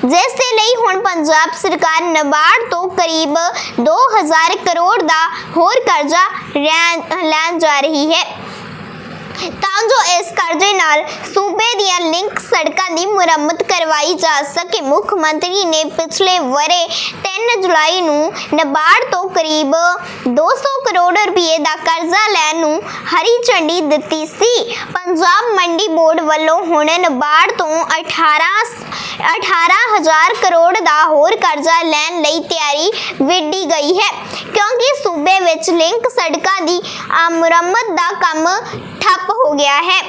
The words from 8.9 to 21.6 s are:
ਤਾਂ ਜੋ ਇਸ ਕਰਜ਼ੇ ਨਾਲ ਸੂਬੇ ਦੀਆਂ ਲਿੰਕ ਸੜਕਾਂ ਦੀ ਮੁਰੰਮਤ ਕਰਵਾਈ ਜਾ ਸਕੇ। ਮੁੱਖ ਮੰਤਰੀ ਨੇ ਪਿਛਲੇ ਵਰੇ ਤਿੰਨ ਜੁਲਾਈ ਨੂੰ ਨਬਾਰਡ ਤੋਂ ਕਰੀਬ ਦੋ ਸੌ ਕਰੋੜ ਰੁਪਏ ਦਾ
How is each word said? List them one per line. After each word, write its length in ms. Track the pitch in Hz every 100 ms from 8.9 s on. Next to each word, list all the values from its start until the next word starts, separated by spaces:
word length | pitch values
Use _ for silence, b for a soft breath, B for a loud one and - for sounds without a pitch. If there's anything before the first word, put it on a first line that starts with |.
| - - - - -
ਤਾਂ 420 | 370 - 285 392
ਜੋ 180 | 453 494 349 349
ਇਸ 80 | 349 -
ਕਰਜ਼ੇ 360 | 349 330 392
ਨਾਲ 300 | 392 320 302 330 B -
ਸੂਬੇ 320 | - 403 370 453 480
ਦੀਆਂ 240 | 392 359
ਲਿੰਕ 380 | 339 339 403 -
ਸੜਕਾਂ 520 | - 381 311 311 370
ਦੀ 140 | 330 370
ਮੁਰੰਮਤ 560 | 415 349 320 302 330
ਕਰਵਾਈ 520 | - 370 320 302 294
ਜਾ 280 | 339 330 294
ਸਕੇ। 380 | 294 - 370 427
ਮੁੱਖ 340 | 277 302 415
ਮੰਤਰੀ 500 | 403 311 311 349 381
ਨੇ 180 | 359 311 311 -
ਪਿਛਲੇ 420 | 320 - 370 359
ਵਰੇ 460 | 269 269 302 349 330 B B -
ਤਿੰਨ 360 | 392 381 466 480
ਜੁਲਾਈ 380 | 381 330 311 359
ਨੂੰ 320 | 339 294 320 - B
ਨਬਾਰਡ 560 | 294 311 277 659 440 523
ਤੋਂ 120 | 370 370
ਕਰੀਬ 440 | 370 320 311 294 320 339 359 B B 254
ਦੋ 200 | 247 330 539
ਸੌ 240 | 554 539 539
ਕਰੋੜ 300 | 359 349 381
ਰੁਪਏ 380 | 415 370 339
ਦਾ 160 | 320